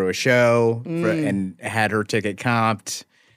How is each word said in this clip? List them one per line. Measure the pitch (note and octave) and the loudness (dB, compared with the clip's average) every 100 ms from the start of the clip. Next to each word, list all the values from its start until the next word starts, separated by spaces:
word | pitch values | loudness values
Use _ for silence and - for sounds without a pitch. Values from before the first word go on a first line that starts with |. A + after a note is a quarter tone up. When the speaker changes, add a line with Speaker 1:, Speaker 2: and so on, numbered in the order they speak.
Speaker 1:
to | F#2 | 0
a | |
show | F2+ C3+ B2 A#2+ A#2+ A#2 A#2 | 0 2 4 6 4 2 0
for, | C3 | -4
Speaker 2:
Mm. | E3 E3+ D#3+ D3 | -4 -2 0 -2
Speaker 1:
and | G2+ F#2+ F2 | -2 -4 -8
had | G#2+ A2 G#2+ | -6 -2 0
her | G#2+ | 0
ticket | G#2 A2+ G2+ F#2 | -2 -2 -2 -4
comped | B2+ A#2 A2+ G#2+ - - - _ _ | -2 0 0 -2 -6 -12 -12 _ _